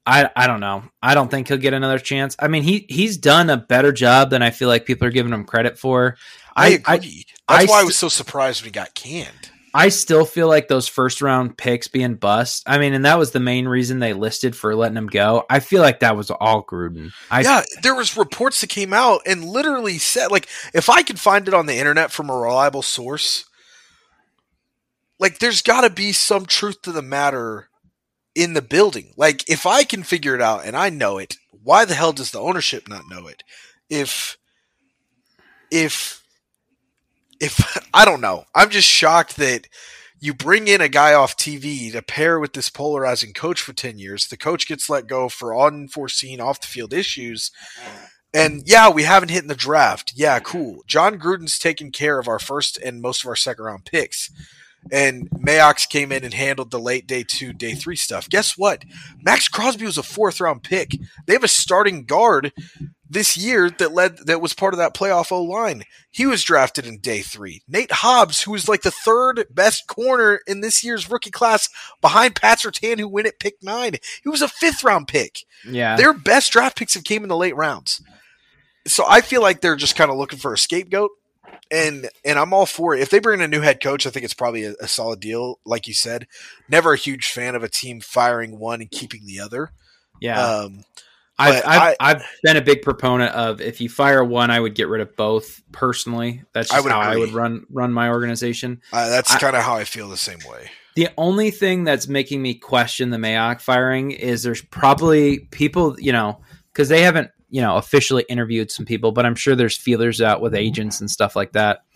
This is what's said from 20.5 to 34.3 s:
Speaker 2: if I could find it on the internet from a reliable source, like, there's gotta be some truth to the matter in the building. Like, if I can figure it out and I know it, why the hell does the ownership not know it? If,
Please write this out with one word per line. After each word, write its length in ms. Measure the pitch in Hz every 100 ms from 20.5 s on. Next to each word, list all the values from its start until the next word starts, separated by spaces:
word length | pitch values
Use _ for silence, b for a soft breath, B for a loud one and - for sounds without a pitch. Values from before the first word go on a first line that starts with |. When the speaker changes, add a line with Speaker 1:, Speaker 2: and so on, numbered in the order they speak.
| B B
Speaker 2:
if 160 | 165 -
I 140 | 330
could 160 | 330 185
find 300 | - 202 190
it 60 |
on 120 | 190 156
the 80 |
internet 380 | 123 143 151 160
from 180 | - 147
a 60 | 131
reliable 460 | 120 127 143 139
source, 640 | - - 123 151 - - - b b b b b b b b _ _ _ _ _ _ _ _ -
like, 220 | 190 -
there's 200 | 240 214
gotta 300 | - 240 240
be 220 | 175 202
some 340 | 190 - 202 185
truth 340 | - 208 190
to 100 | -
the 100 | 165
matter 680 | 131 139 143 131 117 104 - _ _ _ _ _ _ -
in 180 | 170
the 80 | 160
building. 500 | 123 156 208 117 - -
Like, 320 | 156 139 -
if 180 | 156 185
I 160 | 240
can 220 | 294 208
figure 320 | 170 180 147 127
it 40 |
out 240 | 117 104
and 120 | 85 127
I 120 | 196
know 300 | 156 107 98
it, 180 | 95 - _
why 340 | 104 110 180
the 100 | 220
hell 180 | 147 165
does 180 | 139 127
the 100 | 107
ownership 460 | 131 180 - 123 -
not 200 | 98 90
know 180 | 90 82
it? 160 | 71 - b b b -
If, 460 | 151 135 - -